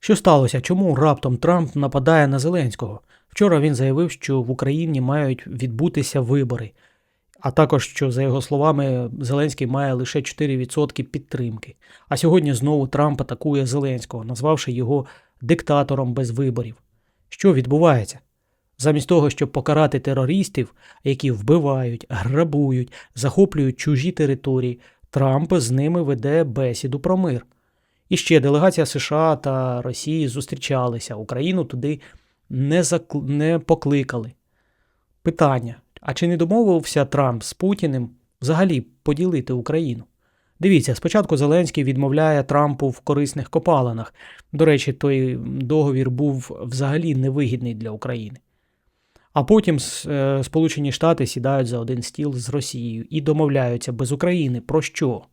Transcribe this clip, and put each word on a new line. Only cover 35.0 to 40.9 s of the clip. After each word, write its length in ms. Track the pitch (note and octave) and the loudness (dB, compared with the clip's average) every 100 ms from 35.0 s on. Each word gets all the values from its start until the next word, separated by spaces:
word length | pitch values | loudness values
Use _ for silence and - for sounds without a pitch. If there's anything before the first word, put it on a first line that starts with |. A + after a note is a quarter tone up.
| _ _ | _ _
Питання: 540 | - E3 D3+ C3 A#2 A#2 _ - | -6 2 2 2 -4 -12 _ -16
а 120 | - | -10
чи 140 | C3 E3+ | -2 0
не 100 | F3 | 0
домовився 680 | E3+ G#3+ A3+ E3+ D#3+ - C#3 | 2 2 4 2 2 -2 0
Трамп 380 | C#3+ C3+ A#2+ | 2 0 0
з 100 | - | -8
Путіним 560 | - F#3 G3+ E3 C3+ A#2+ - _ _ | -4 -2 0 -2 -2 -6 -12 _ _
взагалі 400 | B2+ D#3+ F#3+ D3 | -2 2 2 2
поділити 720 | - _ - D3 F3+ E3 B2 | -4 _ -2 0 0 -2 -2
Україну? 500 | B2+ A#2 D3+ D#3+ A#2 - _ _ _ _ _ | -4 -2 -2 -2 -6 -10 _ _ _ _ _
Дивіться, 360 | F#3 F#3 - | 4 4 4